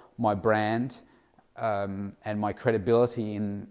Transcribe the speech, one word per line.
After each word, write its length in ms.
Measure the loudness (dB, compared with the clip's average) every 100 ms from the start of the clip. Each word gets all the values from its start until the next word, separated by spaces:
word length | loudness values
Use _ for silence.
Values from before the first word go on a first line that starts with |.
| -20 -2
my 160 | 0 2
brand, 640 | 2 4 2 0 -2 -6 _ _ _ _ _ -6
um, 560 | -2 -2 -2 -4 -8 -8 -6
and 140 | -4
my 140 | -4
credibility 800 | -2 0 0 4 4 4 0 -4
in, 340 | -4 -4 -6 -10